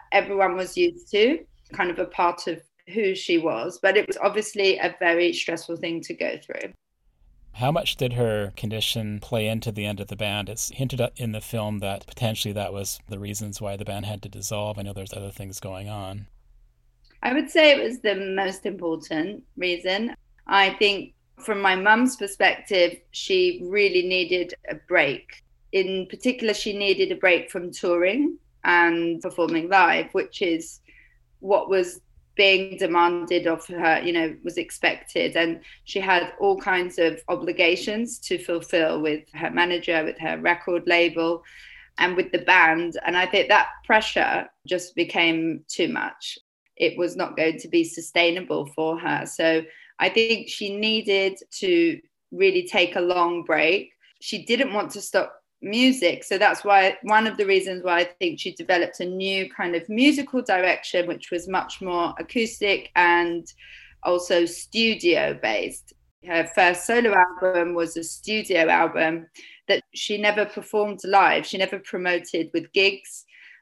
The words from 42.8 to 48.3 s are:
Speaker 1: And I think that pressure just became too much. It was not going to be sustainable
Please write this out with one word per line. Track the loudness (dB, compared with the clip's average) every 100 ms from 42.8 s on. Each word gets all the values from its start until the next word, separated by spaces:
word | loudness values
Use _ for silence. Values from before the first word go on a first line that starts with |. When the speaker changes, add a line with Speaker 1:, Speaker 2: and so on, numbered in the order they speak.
| -2 -4 -2
Speaker 1:
And | 0
I | 2
think | 2 4
that | 4 4 -4 2
pressure | 2 2 0 0 0 -6 _ -6
just | -6 -4 -4
became | -2 2 2 2 -2 -4 -8
too | -4 -2
much. | -2 -6 -8 -14 -14 _ _ _ -2
It | -2 0
was | -4 -4
not | -6 -2
going | -2 -2
to | -2
be | 0
sustainable | 0 -4 -4 0 2